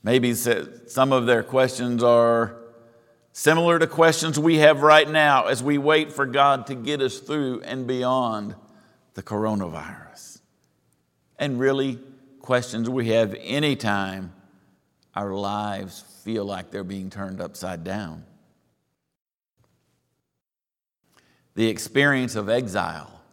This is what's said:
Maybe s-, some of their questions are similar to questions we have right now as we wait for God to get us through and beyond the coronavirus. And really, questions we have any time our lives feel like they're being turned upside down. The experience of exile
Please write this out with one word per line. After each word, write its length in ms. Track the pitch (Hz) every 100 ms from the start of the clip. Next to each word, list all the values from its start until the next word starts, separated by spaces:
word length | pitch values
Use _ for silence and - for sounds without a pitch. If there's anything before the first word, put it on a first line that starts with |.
Maybe 280 | 104 127 120
s-, 380 | 117 120 107 73 - -
some 240 | 131 135
of 140 | 131 120
their 180 | 117
questions 580 | 110 131 127 - 123 120
are 540 | 120 120 117 117 110 - - - - _ _ _ _
similar 440 | - 147 160 170 170
to 100 | 160
questions 520 | - 165 160 160 151
we 200 | 160 160
have 220 | 151 147
right 280 | 151 151 147
now 380 | 156 151 135 101
as 140 | 123
we 160 | 131 143
wait 360 | 143 160 156
for 120 | 143 139
God 400 | 135 139 135 110
to 80 | 131
get 260 | 120 147
us 180 | 131 -
through 400 | - 151 135 120
and 240 | - 131 123
beyond 720 | 127 123 131 120 107 104 101 _ _ _ _ _ -
the 80 |
coronavirus. 1160 | - 107 110 104 90 80 78 - - - - - _ _ _ _ _ _ _ _ _ -
And 220 | 143 123
really, 400 | 135 139 135 120 - - _ _
questions 500 | - 123 120 113 117
we 200 | 127 117
have 260 | 113 110 -
any 340 | 82 135 151 139
time 580 | 110 101 95 95 92 - _ _ _ _ _ _ _
our 200 | - 101
lives 720 | 98 98 104 104 98 95 - - -
feel 220 | 104 113 101
like 260 | 95 90
they're 140 | 101 92
being 240 | 98 95
turned 320 | 101 98 95
upside 420 | 90 - 92 87
down. 400 | 82 98 90 80 - _ _ _ _ _ _ _ _ _ _ _ _ _ _ _ _ _ _ _ _ _ _ _ _ _ _ _ _ _ _ _ _ -
The 120 | 113
experience 680 | 104 - 135 143 135 123 107
of 120 | 101
exile 720 | 117 120 95 87 78 - - _